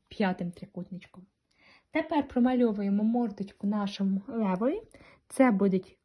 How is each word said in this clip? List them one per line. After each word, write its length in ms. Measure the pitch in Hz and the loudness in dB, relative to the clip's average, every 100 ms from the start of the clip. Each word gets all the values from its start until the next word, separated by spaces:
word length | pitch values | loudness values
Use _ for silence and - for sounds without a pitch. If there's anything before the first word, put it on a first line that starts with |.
| _ | _
п'ятим 420 | - 196 180 175 | -2 -2 0 -6
трикутничком. 760 | - 185 - 180 180 - - 180 _ _ _ _ - _ 311 | -8 -16 -14 -12 -14 -16 -20 -20 _ _ _ _ -20 _ -4
Тепер 320 | 320 302 277 | 0 -2 0
промальовуємо 760 | 254 240 254 240 208 202 202 | 2 2 4 2 2 0 2
мордочку 640 | 214 233 240 196 196 - 202 | 2 2 -2 -4 -10 -6 -2
нашому 560 | 208 202 - 196 196 226 | -2 -2 -2 0 0 -4
левові. 540 | 240 208 185 233 392 - - - - _ | -2 -2 0 0 -2 -8 -20 -20 -20 _
Це 220 | - 262 | 4 4
будуть 480 | 196 196 185 - _ | 4 2 0 -4 _